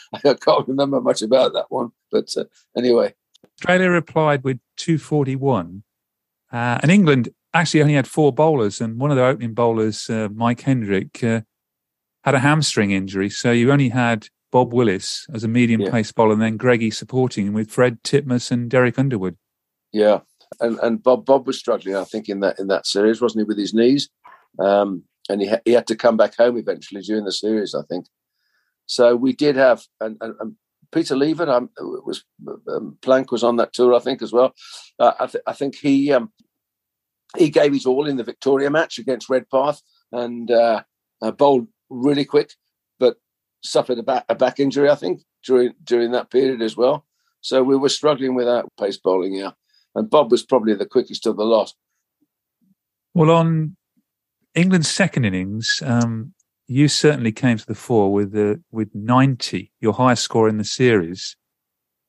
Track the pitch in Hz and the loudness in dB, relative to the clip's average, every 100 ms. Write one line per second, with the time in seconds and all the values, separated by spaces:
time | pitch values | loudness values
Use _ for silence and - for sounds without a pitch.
0 | _ - 143 - - 147 120 135 139 135 | _ -2 0 0 2 0 0 -2 -2 -2
1 | 123 - 107 131 123 - - 123 120 - | -2 -2 0 2 2 -2 -6 -6 -8 -12
2 | _ 107 - - - _ _ 120 123 117 | _ -4 -4 -8 -10 _ _ -2 2 2
3 | 104 - _ _ _ _ - 185 185 175 | 0 -4 _ _ _ _ 0 2 2 0
4 | 165 160 156 143 135 127 _ - - 156 | 0 0 0 0 -2 -6 _ -10 -4 -2
5 | - 151 135 131 135 110 82 98 - _ | -2 -2 -2 -2 -2 -2 -4 -12 -20 _
6 | _ _ _ _ _ 120 120 117 147 202 | _ _ _ _ _ -6 -4 0 4 4
7 | 160 131 117 - _ 165 165 156 147 147 | 6 4 0 -8 _ -2 2 2 4 2
8 | 123 - 151 127 160 143 104 - 113 113 | 0 0 2 4 2 2 0 -4 -8 -4
9 | 143 135 127 117 117 110 117 113 110 104 | -2 2 2 0 -4 0 0 2 -2 -4
10 | - 113 107 107 117 120 139 131 101 95 | -6 -4 -4 -2 -2 -2 -2 -2 0 -2
11 | - - 117 113 - _ _ _ _ _ | -4 -4 -2 -2 -4 _ _ _ _ _
12 | _ _ 139 135 143 156 143 - 101 98 | _ _ 0 2 4 2 0 0 0 0
13 | 95 95 101 - 123 120 120 143 131 127 | -2 -4 -4 -2 0 2 4 2 2 0
14 | 120 110 - _ _ 131 120 120 113 95 | 0 -2 -6 _ _ 0 2 2 0 0
15 | - - - 113 110 120 117 113 101 120 | -6 -12 -12 -8 -2 2 2 2 0 -2
16 | 107 - 110 107 110 107 127 120 113 - | -2 2 2 2 0 0 0 2 0 -6
17 | 107 131 127 - 101 107 110 - 127 117 | -6 -2 -2 -2 -4 -4 -4 0 0 0
18 | - 143 139 123 - 123 117 127 123 120 | -2 -2 0 -4 -2 -4 0 0 2 0
19 | 135 110 92 85 _ _ _ _ _ 107 | -2 -2 -6 -8 _ _ _ _ _ 0
20 | 107 98 - _ _ - 117 110 117 110 | 2 2 -2 _ _ -6 -4 -2 -2 0
21 | 127 127 120 135 127 127 - 104 95 95 | 0 0 2 0 0 -6 -4 -4 -4 -6
22 | 90 110 107 98 98 - 98 95 - 98 | -6 -8 -8 -4 -2 -2 -2 -2 -2 0
23 | 107 113 120 110 104 104 95 107 123 139 | 2 2 -2 -2 -4 -4 -2 2 2 2
24 | - _ - - _ - 98 101 101 87 | -2 _ -20 -20 _ -4 2 2 2 -4
25 | - _ - 101 98 113 113 117 113 113 | -12 _ -8 -4 -2 -2 0 0 0 0
26 | 120 110 104 - 120 120 101 80 - 98 | 2 2 2 2 0 0 -6 -8 -10 -14
27 | 92 107 101 - 104 110 87 71 - 87 | -6 -6 -4 -6 -2 -2 -4 -8 -8 -10
28 | - _ _ _ _ _ _ _ - - | -10 _ _ _ _ _ _ _ -6 2
29 | 120 120 131 127 147 135 131 110 - - | 4 4 0 0 0 4 4 2 -2 -12
30 | 110 110 113 110 110 - _ _ _ 165 | -10 -10 -12 -10 -12 -14 _ _ _ -4
31 | 165 135 151 160 156 123 - - - - | -2 0 0 0 0 0 -2 -8 -12 -10
32 | - - - _ - - - - - - | -10 -12 -14 _ -16 -14 -10 -10 -10 -8
33 | 131 131 131 117 120 117 - - 123 120 | 0 0 0 -2 0 0 -2 2 4 4
34 | 143 131 113 117 131 - - - - - | 2 -6 -2 2 0 -2 -20 -20 -14 0
35 | 120 - 127 - - - 143 - 147 139 | 2 2 -4 -6 -8 -6 -8 -4 0 2
36 | 143 123 214 _ _ _ _ _ _ _ | 2 0 -2 _ _ _ _ _ _ _
37 | _ _ _ - 156 156 147 139 127 127 | _ _ _ 0 2 4 2 2 -2 -2
38 | 147 131 113 - 135 135 143 151 160 - | -2 -6 -8 -6 -2 0 0 -2 -4 -6
39 | 113 117 - 131 - 131 143 147 _ _ | -8 -8 -4 -4 -2 -2 -2 -4 _ _
40 | _ 120 120 120 117 117 117 104 - _ | _ -8 -8 -8 0 2 4 0 -6 _
41 | _ _ 110 101 143 135 117 _ _ 127 | _ _ -8 2 4 4 0 _ _ -4
42 | 139 143 143 147 - _ _ _ _ - | -2 -2 0 0 -2 _ _ _ _ 0
43 | 120 - _ _ _ _ - 156 143 117 | 0 0 _ _ _ _ -4 -2 -2 -4
44 | 113 123 - 113 127 - 139 127 143 147 | -4 -4 -4 0 0 0 -2 2 2 2
45 | - - _ _ - 127 123 - - 120 | -2 -8 _ _ 0 2 2 -4 -2 0
46 | 117 120 - 127 135 120 110 110 127 147 | 0 -2 -2 0 0 0 -4 0 0 0
47 | - _ _ _ - 131 131 135 139 - | -8 _ _ _ -2 0 2 2 0 0
48 | 147 135 131 127 123 120 - - 104 98 | 0 0 -2 -2 0 -2 -4 -6 -6 -4
49 | 92 92 95 95 95 - _ _ _ 107 | -2 0 -2 -6 -10 -14 _ _ _ -6
50 | 107 151 123 113 - 131 110 101 98 127 | 2 2 4 0 2 0 2 -2 -2 -2
51 | - 104 113 95 110 113 95 - _ _ | -2 -4 -4 -2 0 0 0 -8 _ _
52 | _ _ _ _ _ _ _ _ _ _ | _ _ _ _ _ _ _ _ _ _
53 | _ 175 156 165 165 160 156 - _ _ | _ 2 4 4 2 0 -4 -8 _ _
54 | _ _ _ _ _ 165 185 185 147 - | _ _ _ _ _ 0 2 2 2 0
55 | 190 147 107 92 95 107 113 - 147 120 | -2 0 -2 -2 -4 -6 -6 -4 -2 0
56 | 117 113 123 - _ _ - 127 143 - | 0 -4 -10 -16 _ _ -4 0 2 2
57 | 151 139 113 107 127 110 - 104 - 117 | 2 2 -2 0 0 0 -4 -10 0 2
58 | 98 101 101 104 104 104 _ 113 107 101 | 2 0 -2 0 -2 -2 _ -8 -8 -6
59 | 110 127 135 123 - 90 98 _ 113 104 | 0 2 2 0 -6 -8 -10 _ -2 0
60 | 127 120 - 117 110 107 104 - 127 107 | 0 0 0 0 2 0 -4 0 2 2
61 | 82 95 - - _ _ _ _ _ _ | 0 -8 -14 -18 _ _ _ _ _ _